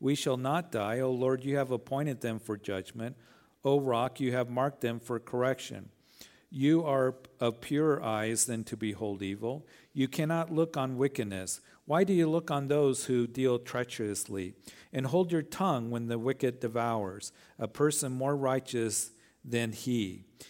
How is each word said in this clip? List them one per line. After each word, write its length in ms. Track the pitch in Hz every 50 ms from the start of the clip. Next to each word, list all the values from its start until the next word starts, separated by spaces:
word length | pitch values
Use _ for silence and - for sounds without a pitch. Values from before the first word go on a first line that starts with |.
We 120 | - 135 147
shall 220 | 139 - 151 131
not 380 | 127 127 135 147 175 170 - -
die. 260 | 113 101 104 113 127
O 100 | 131 131
Lord, 360 | 127 120 127 131 131 127 127
you 100 | 139 139
have 160 | 143 135 123
appointed 480 | 127 113 - - 135 139 151 151 131 117
them 180 | - 117 113
for 200 | 110 - - 107
judgment. 580 | 101 - - 98 95 92 - - 117 113 120 139 - - - - - _ _ _ _ -
O 160 | 139 139 143
Rock, 400 | 139 131 120 113 123 131 - -
you 140 | 143 123 123
have 160 | 127 123 120
marked 320 | 120 123 135 143 143 -
them 180 | - 120 117 117
for 200 | 117 - 123 113
correction. 680 | - - - 123 123 131 131 - - - 120 98 98 104 - _ _ _ _ - - - - _ _ _
You 340 | - 135 135 147 160 165 165
are 320 | 151 139 135 131 127 127 - - - _ -
of 220 | 120 120 117 120
purer 420 | - - 143 147 156 156 143 - -
eyes 420 | 113 110 107 107 110 113 110 -
than 200 | - 117 113 107
to 100 | - -
behold 480 | 110 110 107 101 101 110 104 101 95 98
evil. 420 | 98 98 104 110 117 135 151 151 - - - - _ -
You 160 | 139 131 131
cannot 420 | - - 156 156 165 165 165 165
look 240 | 165 156 165 160 -
on 220 | 156 131 131 131
wickedness. 640 | 123 135 139 139 - 117 104 98 95 92 90 - - - - - _ _
Why 180 | - 147 170 196
do 80 | 190
you 180 | 196 175 165 156
look 220 | 156 170 165 -
on 160 | 151 143 139
those 380 | 135 143 147 147 139 127 123 -
who 200 | - 127 123 120
deal 320 | 117 120 127 131 127 123
treacherously? 960 | 120 120 - - 123 123 123 - - 113 104 101 98 - - 104 98 92 92 - - - - - - - -
And 160 | - 131 131
hold 240 | 131 139 180 185 170
your 120 | 170 160 151
tongue 480 | - - - 190 190 151 123 117 117
when 160 | 120 117 117
the 120 | 117 117 117
wicked 400 | 113 131 135 135 139 127 123 127
devours, 720 | - 117 113 120 117 120 113 110 101 95 95 107 - - - - - - _
a 120 | - 117 107
person 420 | - - 147 151 147 - 139 131
more 240 | 127 127 131 139 147
righteous 760 | 139 135 131 131 131 131 - - 120 113 110 104 - - - - _ _ _ _ _ -
than 260 | 127 120 120 117 113
he." 540 | 107 - - 127 123 117 104 95 92 98 - _ _ - -